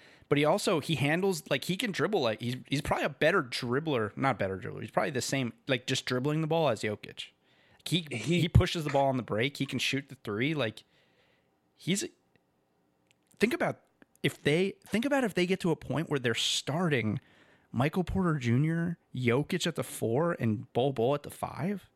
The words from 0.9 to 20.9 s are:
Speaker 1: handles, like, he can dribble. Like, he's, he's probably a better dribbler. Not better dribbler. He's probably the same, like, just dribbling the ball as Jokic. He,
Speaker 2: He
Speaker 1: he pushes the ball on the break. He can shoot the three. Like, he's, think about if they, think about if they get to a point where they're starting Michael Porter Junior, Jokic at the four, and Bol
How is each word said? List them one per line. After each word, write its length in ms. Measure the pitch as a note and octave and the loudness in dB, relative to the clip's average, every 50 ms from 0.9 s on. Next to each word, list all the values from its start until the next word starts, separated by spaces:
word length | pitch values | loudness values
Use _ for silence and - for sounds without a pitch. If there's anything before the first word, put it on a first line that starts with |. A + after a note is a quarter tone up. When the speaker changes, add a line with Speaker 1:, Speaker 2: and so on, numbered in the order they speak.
| E3 | 0
Speaker 1:
handles, 480 | C3 D3+ C#3+ D#3 F3 F#3+ G3 F#3+ D3+ - - | 2 2 2 2 2 2 0 0 -2 -2 -2
like, 140 | D3 C3+ - | -2 -2 0
he 120 | - F3+ | -2 -2
can 160 | F#3+ - A3 | -2 -2 -2
dribble. 300 | D#3+ - C#3 F#3 G#3+ F#3 | 0 0 0 0 2 2
Like, 180 | C3+ A2+ G#2+ - | 2 2 0 0
he's, 160 | A#2+ A#2+ A#2+ B2+ - - | -2 -4 -4 -6 -4 -4
he's 140 | C#3+ C#3+ | -2 -2
probably 240 | D3+ - - - D#4+ | 0 0 0 0 0
a 40 | F#3 | -4
better 320 | C#3+ - D3 D#3 F#3 G3 | -2 2 2 4 4 4
dribbler. 760 | C#3+ A#2+ - - - A#2+ A#2+ C#3 D#3+ D#3+ C#3+ A#2 A2 G2+ - | 0 0 -6 -6 -4 -2 -2 -2 0 0 0 0 0 -2 -2
Not 220 | - C3 C3+ A#2+ G2 | 0 0 2 2 2
better 200 | G#2 F#2+ F#2+ F#2+ | 0 -2 -2 -4
dribbler. 220 | B2 - G2+ G2 | -6 -10 -10 -10
He's 100 | - G#2+ | -10 -2
probably 180 | - F3+ G#3 F3+ | -2 0 0 0
the 120 | C#3+ B2 | -2 -2
same, 320 | - - - C3+ B2+ A2+ - _ _ - | -2 -2 -2 -2 -2 -2 -6 _ _ -2
like, 200 | C3 A#2+ - - | -2 -2 0 -2
just 180 | C3 - - | -4 -2 -2
dribbling 360 | - B2+ B2+ B2 D3 D3+ D#3+ | -2 -2 -2 0 0 0 0
the 60 | D#3+ D3+ | 0 0
ball 220 | D#3+ E3 D#3+ C#3 | 0 2 2 2
as 120 | A2+ G2 | 0 0
Jokic. 480 | - G#2+ G#2 - - - - - - - _ _ _ _ _ _ _ _ _ _ - | -2 -4 -4 -6 -8 -14 -14 -14 -14 -16 _ _ _ _ _ _ _ _ _ _ -6
He, 220 | - D3 F#3 E3 D3 | -2 -2 -2 -2 -2
Speaker 2:
He 280 | C3+ A2+ G#2+ D3 E3+ F3 | -8 -6 -2 0 2 2
Speaker 1:
he 60 | D3 F3+ | 2 6
pushes 360 | - - F3+ E3+ - F3 D3 | 6 6 6 6 0 -2 -2
the 80 | D3 | 0
ball 160 | C3+ C#3 C#3 C3+ | 2 2 2 4
on 100 | C3 B2+ | 2 0
the 60 | G#2+ | -2
break. 340 | - G#2+ G#2 A#2+ C#3 - - | -2 -2 0 0 -2 -2 -4
He 80 | B2 | -6
can 140 | - - B2 | -4 -2 -2
shoot 280 | - - - C3+ C#3+ - | -2 -2 -2 -2 -6 -8
the 80 | C3 - - | -16 -14 -10
three. 300 | - G2+ G#2 B2 D3+ D#3+ | -6 -4 -2 0 0 0
Like, 300 | D3 B2 A2 G#2+ - - _ _ _ _ _ _ _ _ _ _ _ _ _ _ _ _ _ _ _ | 0 -2 -4 -4 -8 -18 _ _ _ _ _ _ _ _ _ _ _ _ _ _ _ _ _ _ _
he's, 280 | - - F#3 G3+ E4+ E4 - _ _ _ _ _ _ _ _ _ _ _ _ _ _ _ _ _ _ _ _ _ _ _ _ - | -4 -2 -2 -2 -2 -8 -10 _ _ _ _ _ _ _ _ _ _ _ _ _ _ _ _ _ _ _ _ _ _ _ _ 0
think 160 | G#3 A3+ D4 | 0 2 2
about 240 | - A#3+ E3 A#2 - _ _ _ _ - _ _ _ | 0 -2 -2 -2 -4 _ _ _ _ -20 _ _ _
if 180 | - D3+ - - - | -4 -4 -4 -2 -2
they, 300 | C#3+ D3 E3+ F#3+ G3 - _ - | 0 2 2 0 -2 -4 _ -12
think 180 | - - A3 A#3 | -4 -4 -2 0
about 200 | C#4 C#4+ C4+ B3+ | 0 0 0 0
if 100 | G#3+ - | 0 0
they 140 | F#3 F3+ F3+ | 0 0 0
get 120 | F#3+ F#3 | 0 0
to 100 | - F3+ | 0 -2
a 40 | D3+ | -2
point 360 | - - - - - E3 - | -2 -4 -4 -4 -4 -2 -2
where 80 | D3+ C3+ | -2 0
they're 160 | B2 A#2+ A2+ | 0 0 0
starting 840 | - - - - - - - C3+ E3 F#3 E3+ D3 A#2+ G#2+ G#2+ G2+ - _ _ _ - - _ - _ _ _ | 0 0 -2 -2 -2 -2 -2 -2 0 0 2 2 2 2 0 -2 -2 _ _ _ -20 -20 _ -20 _ _ _
Michael 320 | - A2+ C3 D#3 - G3 F3 | -2 0 0 2 2 0 -2
Porter 320 | - - F#3+ F#3 F3 D#3 D3 | 0 0 0 2 2 2 2
Junior, 640 | B2 A#2 A#2 B2+ D3+ D#3+ E3 E3 E3+ F3 E3+ - _ _ - | 2 2 2 4 4 2 0 0 -2 -2 -4 -6 _ _ -6
Jokic 500 | B2+ B2+ A#2+ A2+ C3+ D3+ - F#3 E3+ - | 0 2 4 4 4 2 0 -2 -2 -2
at 80 | F3 D#3 | -2 -2
the 80 | - B2+ | -4 -6
four, 500 | - - - B2+ A2 A2+ C3+ E3 E3+ E3+ - | -6 -6 -4 -2 0 0 2 0 0 -2 0
and 320 | B2+ A2+ G#2+ G#2+ - - - | 0 0 0 0 -4 -4 0
Bol 200 | A#2+ B2+ C#3+ | 0 0 2